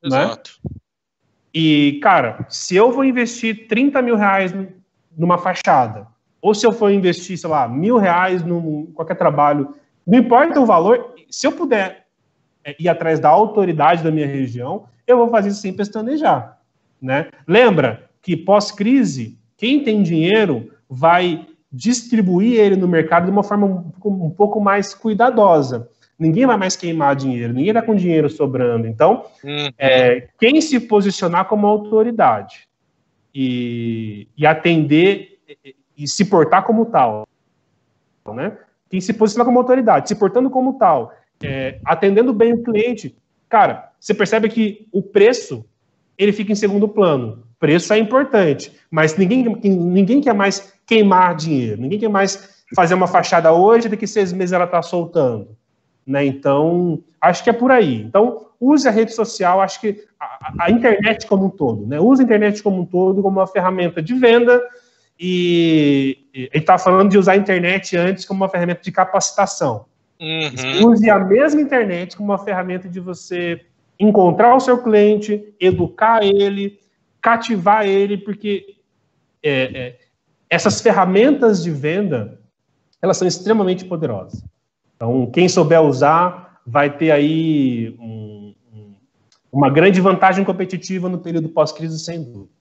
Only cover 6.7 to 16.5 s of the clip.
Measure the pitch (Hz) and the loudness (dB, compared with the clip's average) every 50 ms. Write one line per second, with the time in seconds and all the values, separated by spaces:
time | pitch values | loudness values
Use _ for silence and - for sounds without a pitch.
6.7 | 220 233 220 202 202 202 180 180 170 - - - 190 165 - 170 156 151 127 117 | 0 2 0 2 2 2 2 0 -2 -2 -8 -12 -12 -10 -6 -4 -2 -2 -2 -2
7.7 | 120 135 160 208 247 233 202 185 170 175 180 190 180 185 165 170 175 170 170 160 | -4 -4 -2 0 0 2 2 2 0 0 0 0 -2 -4 -4 -4 -6 -6 -4 -6
8.7 | 151 147 151 170 170 - 165 160 185 175 180 165 151 143 147 147 147 147 139 139 | -8 -8 -10 -12 -12 -12 -8 -8 -6 -2 0 0 2 2 2 2 2 0 -4 -6
9.7 | - - _ _ _ _ _ - 196 262 247 233 240 240 285 330 - 302 262 220 | -10 -20 _ _ _ _ _ 2 4 4 4 4 4 4 4 4 2 0 2 4
10.7 | 202 170 165 196 240 240 233 - - - _ _ - - - 277 285 294 349 269 | 4 2 4 2 2 0 0 -8 -18 -20 _ _ -16 -4 -4 -4 -4 -2 -4 -2
11.7 | 240 214 190 185 - - _ _ _ _ _ _ _ _ _ _ _ _ _ 147 | -2 -2 -2 -4 -8 -16 _ _ _ _ _ _ _ _ _ _ _ _ _ -18
12.7 | 147 _ 160 175 165 165 165 160 160 151 156 151 156 185 220 214 214 214 196 180 | -14 _ -2 -2 -2 -2 0 -2 -2 0 2 4 4 4 4 2 0 -2 -2 0
13.7 | 165 151 143 156 175 170 156 160 156 156 147 139 139 139 135 123 113 123 120 135 | 0 0 2 2 2 2 0 -2 -2 -2 -4 -4 -4 -6 -6 -6 -8 -10 -10 -10
14.7 | 175 214 - _ _ _ _ - 247 247 240 233 233 226 196 202 202 202 - 196 | -10 -12 -12 _ _ _ _ 0 2 2 4 2 2 0 -2 -2 -6 -6 -8 -10
15.7 | 185 - 202 202 - 226 214 233 285 311 311 208 165 127 113 - | -8 -8 -8 -8 -8 -10 -8 -6 -6 -2 0 0 0 -2 -4 -12